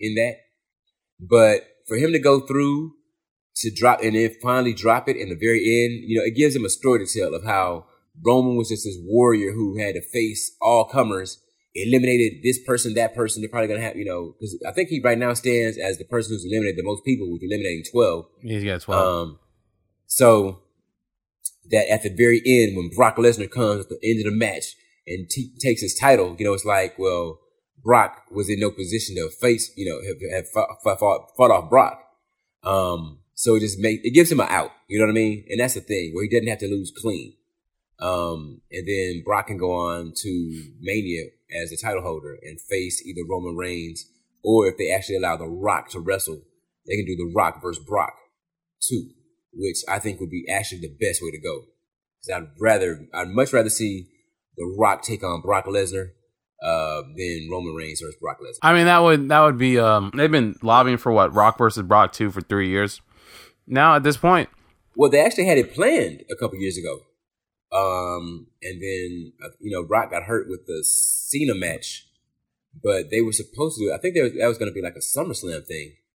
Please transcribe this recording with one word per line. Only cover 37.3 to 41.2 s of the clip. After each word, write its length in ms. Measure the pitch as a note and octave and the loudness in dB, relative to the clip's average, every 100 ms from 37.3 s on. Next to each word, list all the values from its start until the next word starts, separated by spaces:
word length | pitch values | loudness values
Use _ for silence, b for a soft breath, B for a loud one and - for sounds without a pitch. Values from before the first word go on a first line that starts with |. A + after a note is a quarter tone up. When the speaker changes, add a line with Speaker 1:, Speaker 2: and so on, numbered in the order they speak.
| _ _ _ _ _ _ _ | _ _ _ _ _ _ _
Speaker 1:
Um, 600 | F2 F2+ E2+ D#2+ D2+ - _ | -4 -2 -4 -6 -12 -18 _
and 160 | F#2 F2+ | -12 -6
then 360 | G2 F#2 F2 | -4 -4 -6
Brock 240 | G2 G#2 G2 | -4 -4 -4
can 100 | G2 | -6
go 140 | F2+ | -4
on 400 | F2+ F2 E2+ E2 D#2+ | -2 -4 -6 -8 -10
to 400 | G#2 F2+ E2 D#2+ D2 - | -6 -6 -6 -10 -16 -14
Mania 440 | F#2 G#2+ F#2+ E2 | -6 -4 -4 -8